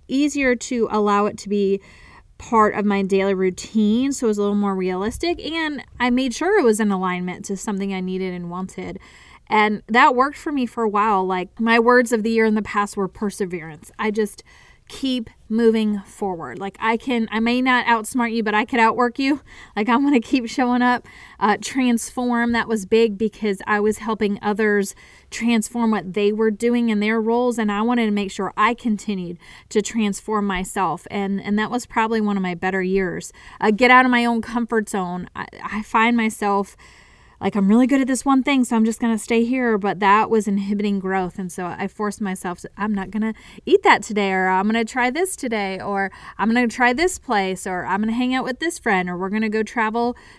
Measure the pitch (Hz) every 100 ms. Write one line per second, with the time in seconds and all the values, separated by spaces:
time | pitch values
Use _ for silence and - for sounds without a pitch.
0 | - 262 294 285 269 247 - 247 220 214
1 | 208 202 208 208 196 202 196 196 - -
2 | - - - - - 226 214 - 208 196
3 | 196 196 196 190 185 185 - 214 208 226
4 | 269 277 233 208 202 208 208 190 185 185
5 | 208 - 339 349 - 330 311 285 - -
6 | 247 247 262 233 320 415 254 214 214 190
7 | 185 180 180 175 - 196 - 196 196 190
8 | 185 185 185 180 175 175 190 - 185 185
9 | - - - - - 214 214 208 - 226
10 | 302 247 269 285 - 294 240 - 226 202
11 | 214 196 185 185 180 - 226 233 226 247
12 | 240 233 214 226 220 214 208 214 202 -
13 | 190 - 208 - 190 175 160 156 - -
14 | 214 214 208 - - - - _ - -
15 | 269 254 226 - - 220 226 220 214 208
16 | 196 - 202 175 139 175 196 - 220 226
17 | 262 240 220 214 233 247 254 247 233 226
18 | 226 262 233 226 214 208 - 247 226 -
19 | 247 233 269 285 - - - - 214 240
20 | 285 277 - 277 226 - 247 247 247 247
21 | - - - - - 208 - 269 254 233
22 | - - 247 240 233 233 220 220 185 220
23 | 226 196 220 - 214 196 - 214 208 208
24 | 214 214 208 202 208 208 220 208 196 -
25 | - - _ - 226 233 208 233 226 214
26 | 175 185 202 214 220 208 233 240 233 208
27 | 208 226 220 233 247 226 214 202 220 240
28 | 220 208 196 - 190 - 208 240 247 208
29 | - 196 175 170 - - - 214 208 226
30 | 208 196 - 214 202 180 185 - 180 156
31 | - 202 196 196 - 208 214 240 - -
32 | 220 226 208 202 185 175 185 190 185 196
33 | 185 165 - - - - 208 208 247 254
34 | 254 247 240 233 220 240 233 226 208 208
35 | 180 180 180 - - - - 208 214 226
36 | 226 240 220 214 208 202 196 - - -
37 | - _ - _ 196 202 196 226 254 269
38 | 262 262 277 269 254 277 240 233 220 220
39 | 233 220 - 226 233 262 240 214 202 175
40 | 202 208 214 220 214 202 196 202 208 196
41 | 190 190 180 - 185 - 175 - 196 -
42 | 208 196 202 185 185 175 - - 208 202
43 | 185 214 220 220 - - - 392 403 -
44 | 196 208 196 190 185 185 202 226 226 254
45 | 247 269 370 - 254 226 196 190 - 196
46 | 190 - - - 202 233 240 214 247 247
47 | 359 - - 214 190 185 202 180 135 190
48 | 220 226 254 262 247 254 330 - - 190
49 | 180 175 190 214 220 220 220 254 214 226
50 | 240 240 -